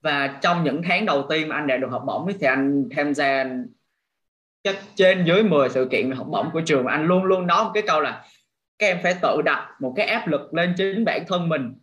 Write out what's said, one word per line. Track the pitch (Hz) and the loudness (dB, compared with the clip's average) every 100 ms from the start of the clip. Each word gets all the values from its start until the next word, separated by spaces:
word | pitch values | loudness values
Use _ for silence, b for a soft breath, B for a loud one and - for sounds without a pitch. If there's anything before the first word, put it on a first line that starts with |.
Và | 156 143 135 - | -2 -2 -2 0
trong | 180 170 | 0 2
những | 151 143 | 0 0
tháng | 170 180 208 | 0 0 2
đầu | 143 139 | 0 0
tiên | 156 156 | -2 -2
mà | 143 | -4
anh | 147 | -2
đạt | 131 | -2
được | 127 | -2
học | 123 - | -4 -4
bổng | 107 | -4
ấy, | 175 190 | -4 -2
thì | 139 | 0
anh | 135 139 143 123 143 | 2 2 0 -2 -2
tham | 147 | -2
gia | 143 139 135 131 127 123 _ _ _ _ _ _ _ _ _ | 0 0 0 -2 -6 -10 _ _ _ _ _ _ _ _ _
chắc | 196 196 - | -6 -6 -10
trên | - 185 190 | 4 4 6
dưới | 165 185 | 4 4
mười | 220 151 127 | 4 4 2
sự | 131 127 | 2 0
kiện | 117 123 | 0 -2
học | 131 - | -4 -4
bổng | 104 135 | -4 -2
của | 165 | -4
trường. | 165 139 123 | 0 0 2
Anh | 143 160 | 0 2
luôn | 180 | 2
luôn | 190 185 180 | 2 0 2
nói | 175 | 2
một | 214 | 2
cái | 208 208 | -2 0
câu | 156 | 0
là | 139 110 B B _ _ _ _ | 0 -6 B B _ _ _ _
các | 208 | 0
em | 180 | 2
phải | 175 180 | 0 0
tự | - 139 | 0 2
đặt | 147 139 - - | 0 -2 -6 -8
một | 131 127 | -6 -2
cái | 196 | -2
áp | 226 185 | -2 0
lực | 143 - | -4 -2
lên | 165 180 180 | -2 0 0
chính | 196 196 | -2 0
bản | 208 - 165 | 0 -2 -2
thân | 180 170 | -2 -2
mình | 151 120 - | -2 -4 -10